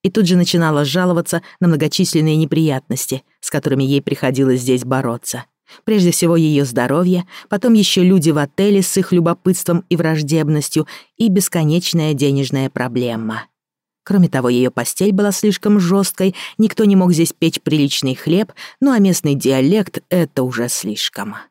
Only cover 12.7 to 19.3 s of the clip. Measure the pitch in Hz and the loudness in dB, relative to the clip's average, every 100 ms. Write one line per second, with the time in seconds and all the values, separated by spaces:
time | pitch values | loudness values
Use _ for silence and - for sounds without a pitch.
12.7 | - 123 123 123 113 110 110 - _ _ | -4 -4 -4 -4 -4 -6 -8 -14 _ _
13.7 | _ _ _ - 190 170 131 123 123 127 | _ _ _ -2 2 2 2 0 2 0
14.7 | 123 117 - 196 196 208 190 214 190 208 | -2 -6 -2 0 2 0 0 0 0 2
15.7 | 208 175 196 190 - 190 - - - 220 | 2 2 0 0 -2 -2 -2 -12 -2 -2
16.7 | - 208 196 180 160 165 - 165 - - | 2 4 4 4 2 0 0 -2 -2 -2
17.7 | 156 139 - 135 131 - 170 196 - - | 0 0 -2 -4 -4 -2 0 -2 -8 -20
18.7 | _ 277 240 196 165 151 | _ 0 4 2 2 0